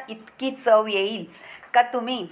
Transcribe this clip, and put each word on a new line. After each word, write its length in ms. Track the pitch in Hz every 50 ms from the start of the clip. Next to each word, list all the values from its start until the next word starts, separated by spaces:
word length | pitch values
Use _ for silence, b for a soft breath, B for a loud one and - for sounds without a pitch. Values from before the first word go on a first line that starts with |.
| - -
इतकी 420 | 220 - - - - - 254 269
चव 360 | 269 - 254 233 220 214 220
येईल 380 | 220 202 196 196 208 226 196 170 B B B B B B B B - -
का 80 | 240 240 247 -
तुम्ही 340 | 247 226 - 254 226 180 170